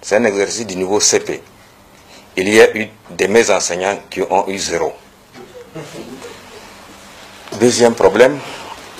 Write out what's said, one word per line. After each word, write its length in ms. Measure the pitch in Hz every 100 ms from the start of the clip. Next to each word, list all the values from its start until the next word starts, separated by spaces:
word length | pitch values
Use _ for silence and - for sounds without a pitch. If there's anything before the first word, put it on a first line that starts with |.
C'est 160 | - 101
un 80 |
exercice 420 | 117 101 98 101 113
du 100 | 92
niveau 240 | 92 104
C 180 | - 104
P. 240 | - 76 - - - - - - - - - -
Il 120 | 92
y 120 | 107
a 160 | 113 110
eu 120 | 107 - -
des 160 | - 92
mes 240 | 110 107
enseignants 480 | 95 - 87 92 98 -
qui 140 | -
ont 240 | 92 92 98
eu 100 | 98
zéro. 340 | 80 82 78 - - - - - - - - 160 160 - - - - - - - - - - - - - - - - 107
Deuxième 360 | 117 113 120
problème, 440 | 113 101 98 131 143 - - - - - -